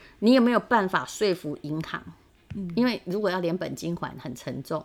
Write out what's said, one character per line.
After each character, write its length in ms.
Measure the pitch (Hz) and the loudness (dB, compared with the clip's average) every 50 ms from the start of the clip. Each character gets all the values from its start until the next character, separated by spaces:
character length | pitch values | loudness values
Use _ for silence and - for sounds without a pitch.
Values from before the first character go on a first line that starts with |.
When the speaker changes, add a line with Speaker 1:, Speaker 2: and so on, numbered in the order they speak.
| - - - _ | -20 -20 -6 _
Speaker 1:
你 120 | 202 226 254 | 6 6 8
有 60 | 262 | 8
没 100 | 233 240 | 6 6
有 100 | 240 214 | 4 2
办 280 | - - 254 220 190 185 | 2 2 2 2 2 2
法 160 | - 160 127 | 0 -2 -2
说 300 | - - - 214 202 170 | -4 -4 0 0 0 0
服 240 | - - 151 147 - - | 0 -2 -6 -8 -6 -6
银 180 | 147 151 160 160 | -6 -6 -6 -6
行？ 200 | - - - - - - - _ _ _ _ _ - - | -6 -8 -10 -10 -14 -18 -20 _ _ _ _ _ -12 -10
Speaker 2:
嗯。 160 | 202 190 175 170 | -8 -8 -2 0
Speaker 1:
因 100 | 214 247 | 2 2
为 160 | 247 220 - - | 2 0 -2 -4
如 160 | 175 180 214 | -4 -2 -2
果 100 | 208 185 | 0 0
要 100 | 180 185 | 0 0
连 160 | 175 165 170 | 0 0 -2
本 180 | 185 - - 139 | -2 -4 -6 -6
金 200 | - - 165 175 | -6 -4 -4 -4
还， 220 | 170 156 - - - | -4 -6 -8 -8 -10
很 160 | - 139 123 | -10 -10 -12
沉 280 | - - 139 123 135 139 | -10 -8 -8 -8 -8 -6
重。 220 | - 165 156 | -6 -6 -6